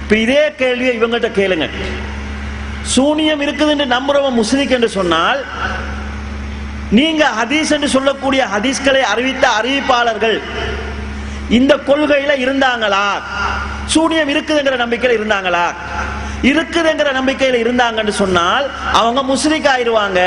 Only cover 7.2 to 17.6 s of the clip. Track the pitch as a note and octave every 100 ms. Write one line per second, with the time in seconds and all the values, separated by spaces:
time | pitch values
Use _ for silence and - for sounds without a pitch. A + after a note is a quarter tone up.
7.2 | D4 A3 A3+ D4+ D#4 D4 C#4+ B3+ C4+ -
8.2 | C4 C4 A#3 G3+ A#3 C4 C4+ C4+ A#3 G#3+
9.2 | C4 C4 C4 G#3+ A#3 C#4 C4 B3 A#3+ G#3+
10.2 | A3 F3+ - - - - - - - -
11.2 | - - - A3+ C#4 C#4+ C#4 C#4+ D4+ C#4+
12.2 | C#4 C#4+ B3+ C4+ C4+ A#3+ G#3+ G3 G3+ F3+
13.2 | - - - - - - - D#4 D#4+ D#4+
14.2 | D4 D4 D4+ D4+ C#4 B3+ A#3 A#3 B3 A3+
15.2 | G#3+ G3+ F#3 F3 E3+ - - - - -
16.2 | - - B3 D4 E4 E4+ D#4+ D4+ D4 C4
17.2 | C4 C4+ C4 B3